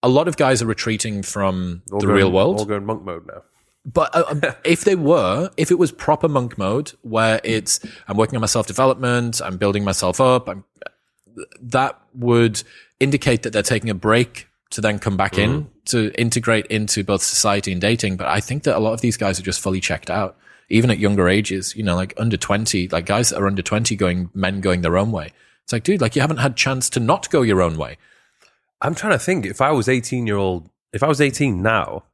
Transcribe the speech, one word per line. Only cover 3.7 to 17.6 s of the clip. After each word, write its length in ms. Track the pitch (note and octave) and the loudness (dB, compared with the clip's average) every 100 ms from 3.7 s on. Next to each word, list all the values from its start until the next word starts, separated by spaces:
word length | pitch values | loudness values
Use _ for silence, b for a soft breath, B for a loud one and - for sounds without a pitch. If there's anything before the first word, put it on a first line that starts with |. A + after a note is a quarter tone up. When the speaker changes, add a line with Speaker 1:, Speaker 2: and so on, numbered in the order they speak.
| _ - | _ -4
Speaker 1:
But, 280 | E3 D#3+ E3 | 0 2 2
uh, 80 | - | 0
um, 120 | D3+ C#3+ | 0 -4
Speaker 2:
<laughs> 100 | - | -2
Speaker 1:
if 200 | D#3 E3+ | 0 2
they 120 | - F#3+ | 2 2
were, 540 | D3 E3 F#2 G#2+ F#3 - | 4 4 4 0 -2 -2
if 140 | D#3+ | 0
it 40 | F3+ | 2
was 120 | E3+ | 2
proper 360 | - - D3+ E3 | 0 0 2 2
monk 300 | C#3 A#2+ - | 0 -2 -4
mode, 340 | F#2+ A#2 D3 - | -2 -2 -4 -14
where 380 | A#2 A2 A2+ A2 | -4 0 2 2
it's, 360 | - A2 F#2 - B B B | 0 -4 -2 -6 B B B
"I'm 100 | G2+ | 0
working 180 | A2 A#2+ | 0 0
on 60 | |
my 60 | A2 | -2
self-development, 920 | A2+ G#2+ F#2+ C3+ B2+ B2+ A#2+ A#2+ A2+ | -2 -2 2 2 2 0 0 0 -4
I'm 160 | - F2+ | -6 -2
building 260 | G2+ G2+ | 0 0
myself 380 | G2+ F#2 F#2 F2+ | -2 0 -2 2
up," 260 | C3 B2+ - | 4 4 0
I'm, 160 | F#2+ - _ - _ _ _ _ A#2 - - | -14 -16 _ -20 _ _ _ _ -18 -18 -16
that 380 | B2 C3 C3 - _ | -2 0 0 -4 _
would 500 | B2+ A#2+ A#2 A#2 G#2+ - B B B | -4 2 6 4 2 -10 B B B
indicate 440 | C3+ C#3+ - A#2 | 0 2 2 0
that 80 | A#2+ | 0
they're 120 | G#2+ | -2
taking 260 | G2+ A2 A2+ | 0 -2 -2
a 40 | G2 | -2
break 520 | G#2+ A2+ B2 - - _ _ | 2 2 2 -4 -20 _ _
to 100 | - | -2
then 180 | G#2+ G#2 | -2 0
come 180 | A2 F#2+ | -2 0
back 200 | F#2+ - | 0 2
in 260 | G#2 C#3+ | 2 0
Speaker 2:
Mm. 40 | D3 _ - | -4 _ -2
Speaker 1:
to 260 | A#2+ G#2+ - | 0 0 0
integrate 440 | A#2 A#2+ A2+ A2+ - | 0 0 2 0 0
into 360 | A2 G#2+ - | -2 -2 -2
both 200 | G2 G2 | 0 0
society 480 | - - A2 G2+ | 0 0 0 0